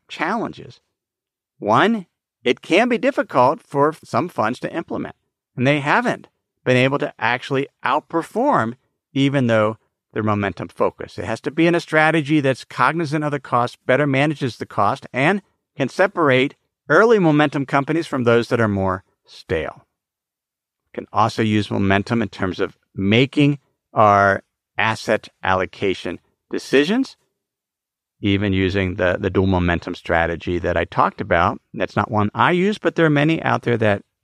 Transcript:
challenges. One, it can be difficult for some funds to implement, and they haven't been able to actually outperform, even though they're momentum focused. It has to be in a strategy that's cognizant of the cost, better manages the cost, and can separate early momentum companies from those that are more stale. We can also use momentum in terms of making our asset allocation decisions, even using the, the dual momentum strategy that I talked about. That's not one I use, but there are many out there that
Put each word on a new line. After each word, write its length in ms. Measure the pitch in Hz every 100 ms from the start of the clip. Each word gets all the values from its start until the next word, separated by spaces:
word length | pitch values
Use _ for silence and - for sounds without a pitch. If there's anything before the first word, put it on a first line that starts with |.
| _
challenges. 720 | - 160 226 165 - - - _ _ _ _ _ _ _ _
One, 480 | 101 117 185 226 170 _ _ _
it 200 | 120 -
can 260 | - 165 233
be 80 | 233
difficult 640 | 247 285 214 143 123 160
for 340 | - 143 147 165
some 280 | - 120 175
funds 280 | - 110 123
to 140 | -
implement, 400 | - - 240 - - _ _ _
and 120 | - 127
they 140 | 147
haven't 480 | 143 196 240 98 - _ _ _
been 120 | 127 127
able 220 | 131 143
to 160 | 139 -
actually 480 | 113 123 - 135 139 _
outperform, 920 | - 143 - 165 156 208 285 208 113 120 _ _ _
even 320 | 139 139 139 123
though 320 | 113 107 110 _ _ _
they're 100 | 117
momentum 460 | 107 104 101 - 87
focused. 500 | - 101 - - -
It 60 |
has 160 | 95 113
to 80 | 151
be 160 | 143 170
in 80 |
a 60 | 170
strategy 600 | - 156 156 160 139 156
that's 240 | 135 131
cognizant 600 | - - 127 160 156 156
of 60 | 151
the 100 | 139
cost, 440 | - 123 120 - -
better 200 | 131 147
manages 500 | 135 151 147 131 -
the 100 | 127
cost, 400 | - 101 135 -
and 280 | 120 147 202 - _ _ -
can 120 | 135
separate 680 | - 196 170 151 127 139 - _ _ -
early 300 | 156 226 220
momentum 460 | 165 147 151 147
companies 420 | 135 139 135 156 160
from 180 | 139
those 240 | 120 120 113
that 120 | 120
are 80 | 110
more 360 | 98 95 92 - _
stale. 640 | _ - - 85 73 - _ _ _ _ _ _ _ _ _ _ _
We 140 | -
can 60 | 90
also 300 | - 110 -
use 280 | 113 107 101
momentum 520 | 110 98 98 - 117
in 60 | 104
terms 320 | - 95 87
of 160 | 90 - _
making 640 | - 98 110 139 - 143 143 _ _ _
our 500 | - 107 101 101 98 - _ _ -
asset 520 | 107 110 - 107 - _
allocation 760 | - 95 90 - 101 90 92 85 _ _ _
decisions, 680 | 92 - 131 147 240 269 - _ _ _ _ _ _ _ _ _ _
even 320 | 104 98 101
using 440 | 95 95 98 92 92
the, 200 | 90 90
the 100 | 98
dual 160 | 95 95
momentum 480 | 92 87 85 -
strategy 640 | 87 - 85 82 85 - 87
that 180 | 85 85
I 80 |
talked 360 | 85 - 160 -
about. 400 | 104 87 92 - _
That's 240 | - 95 -
not 140 | 104
one 200 | 107 104
I 180 | 113 127
use, 260 | 175 190 214
but 180 | 170 160
there 100 | 160
are 40 |
many 320 | 147 151 165
out 200 | - 120
there 140 | - 117
that 260 | 110 101 - _